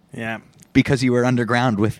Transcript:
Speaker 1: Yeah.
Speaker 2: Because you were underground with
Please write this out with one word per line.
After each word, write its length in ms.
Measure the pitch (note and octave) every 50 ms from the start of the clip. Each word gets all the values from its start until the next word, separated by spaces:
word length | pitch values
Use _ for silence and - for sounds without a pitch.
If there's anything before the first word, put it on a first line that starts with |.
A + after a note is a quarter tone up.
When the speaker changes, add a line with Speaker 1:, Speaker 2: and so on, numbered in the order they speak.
| _ _
Speaker 1:
Yeah. 260 | - A#2 A2+ A2+ A2+ A2 - - _ - - _
Speaker 2:
Because 300 | - C3+ A#2+ - C#3+ A#2
you 80 | C3 B2+
were 120 | A#2+ B2 A#2+
underground 560 | B2+ B2+ A#2+ A#2+ G#2+ A#2+ A#2+ B2 C3 G#2+ G2
with 180 | G#2+ G#2 -